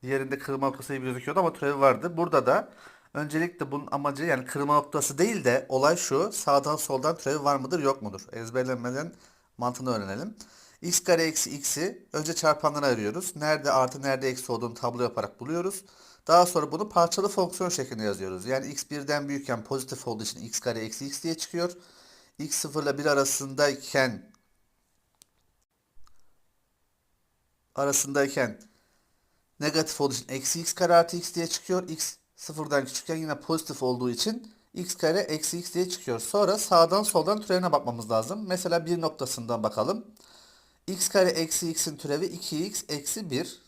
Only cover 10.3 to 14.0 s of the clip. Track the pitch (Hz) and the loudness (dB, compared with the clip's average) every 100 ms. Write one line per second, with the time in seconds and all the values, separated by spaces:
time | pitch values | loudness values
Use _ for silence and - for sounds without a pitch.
10.3 | 214 - - - _ 170 175 - 170 160 | -12 -20 -20 -20 _ -2 -2 4 4 4
11.3 | 156 - 143 139 - 175 - - 147 151 | 0 -4 -4 -4 -2 -2 -6 -6 -4 -2
12.3 | 160 160 151 156 147 143 117 104 165 - | 2 2 4 2 2 2 2 0 -2 -6
13.3 | - 151 156 143 135 127 135 | -4 0 0 4 4 2 0